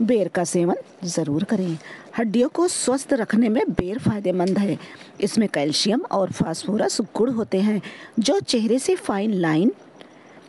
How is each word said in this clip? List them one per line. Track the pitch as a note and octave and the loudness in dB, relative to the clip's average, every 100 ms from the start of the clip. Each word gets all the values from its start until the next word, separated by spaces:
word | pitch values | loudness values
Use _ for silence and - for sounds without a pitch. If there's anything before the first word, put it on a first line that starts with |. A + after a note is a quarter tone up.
बेर | A3 A#3 F3 | 2 2 2
का | F#3 | -2
सेवन | E3+ F3+ E3+ C5 - - | 0 2 2 0 -6 -12
ज़रूर | F3+ E3+ D3+ D3 | -6 -4 -2 -2
करें। | G3+ G#3 F3+ D#3+ - - - - | 0 0 -2 -4 -8 -20 -10 -4
हड्डियों | A#3 G#3+ C#4 | 0 2 0
को | - F4 | 2 0
स्वस्थ | - - C4+ - | 0 -2 -2 0
रखने | C4+ G3+ A3 A#3+ | -2 2 2 2
में | A3+ G4+ | 2 0
बेर | E3+ F3+ A#3 | -2 -4 -2
फायदेमंद | - G#3+ F#3+ F3+ F3+ F#3+ | 0 0 0 2 2 2
है। | G3+ - - - - - | 0 -2 -8 -20 -16 -4
इसमें | G#3 - G3+ | -2 2 0
कैल्शियम | D3+ D3 - F#3+ A#3+ A#4+ | 0 0 0 0 0 0
और | G3 F#3 | 0 0
फास्फोरस | - E3 E3 - G#3+ F4+ - G3+ - | -2 -4 -4 -2 0 0 -2 -4 0
गुण | A#3+ | 0
होते | A#3 G#3 F#3+ | 0 -2 0
हैं | G#3+ G#3 - - - - | 2 0 -4 -14 -8 -2
जो | G#3+ G4 | 0 0
चेहरे | - A#3+ G#3+ B3+ | 0 0 2 0
से | - | 0
fine | F#4 - G3+ A3 | -2 -2 -2 0
line, | F#3+ E3 D#3 A3 G4+ - - - - - - | 0 2 4 2 0 -10 -20 -20 -20 -20 -20